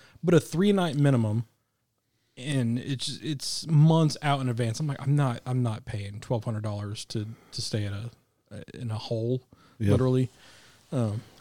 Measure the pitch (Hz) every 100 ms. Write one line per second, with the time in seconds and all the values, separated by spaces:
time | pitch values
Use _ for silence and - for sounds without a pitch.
0 | - _ 165 170 - 156 208 196 175 147
1 | 143 127 110 110 117 _ _ _ _ _
2 | _ _ _ - 131 139 117 120 - 131
3 | - 131 135 143 - - - 151 160 160
4 | 156 - 147 139 131 117 117 110 156 139
5 | 135 143 131 117 - 127 120 107 - 104
6 | 101 104 - 120 120 107 107 104 101 104
7 | - 113 107 117 _ - - 110 104 101
8 | 117 - _ _ _ - - - 120 107
9 | - 113 117 131 - _ _ - 104 104
10 | 131 127 127 _ - - - _ _ 135
11 | 110 104 - -